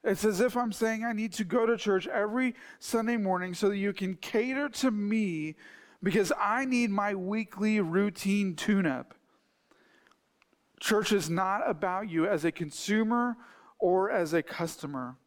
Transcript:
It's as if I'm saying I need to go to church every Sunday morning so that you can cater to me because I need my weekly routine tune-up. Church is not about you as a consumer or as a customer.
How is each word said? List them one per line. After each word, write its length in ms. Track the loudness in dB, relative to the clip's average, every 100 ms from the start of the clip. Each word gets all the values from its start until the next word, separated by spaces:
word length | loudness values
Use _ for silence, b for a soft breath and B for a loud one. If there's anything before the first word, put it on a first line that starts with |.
It's 220 | 0 2
as 160 | 2 2
if 160 | 0 2
I'm 160 | -2
saying 320 | 0 -2 0
I 80 | -4
need 200 | -2 -4
to 100 | -4
go 200 | 0 2
to 120 | 2 2
church 320 | 2 0 0
every 460 | -2 0 0 0 B B B
Sunday 360 | -4 -2 0 0
morning 380 | 0 0 -2
so 140 | 0 0
that 80 | 2
you 160 | -2
can 240 | -2 -6 -6
cater 520 | -2 -2 0 -2 -4
to 220 | 0 0
me 640 | 0 0 0 0 -2 -6 -10 B B B B
because 300 | 0 2 2 0
I 260 | 0 0
need 260 | 0 2 2
my 240 | 0 0
weekly 680 | -2 -2 -4 -4 -2 2 2
routine 760 | 2 2 2 0 0 0 0 -2
tune-up. 580 | 2 2 2 -2 -8 -20 _ b b b b b b b b b _ _ _ _ _ _
Church 320 | 0 0 2
is 180 | 0 2
not 320 | -2 0 0 -2
about 440 | -2 -2 -2 -2
you 160 | 0 2
as 180 | 2
a 80 | 0
consumer 840 | -2 -8 -6 0 2 4 2 0 -2 B B B B
or 320 | 2 4 2
as 240 | 0 2
a 80 | 0
customer. 760 | -2 -6 -6 -6 -10 -8 -10 -12